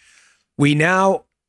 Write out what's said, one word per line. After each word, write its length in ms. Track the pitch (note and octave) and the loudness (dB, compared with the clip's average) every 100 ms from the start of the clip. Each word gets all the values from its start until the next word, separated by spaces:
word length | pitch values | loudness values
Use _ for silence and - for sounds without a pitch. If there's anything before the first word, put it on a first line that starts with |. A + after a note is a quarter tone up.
| _ _ _ _ _ - | _ _ _ _ _ -2
We 200 | C#3+ D3 | 0 0
now 480 | D#3+ F#3 F#3+ F#3 - _ | 0 0 0 -2 -8 _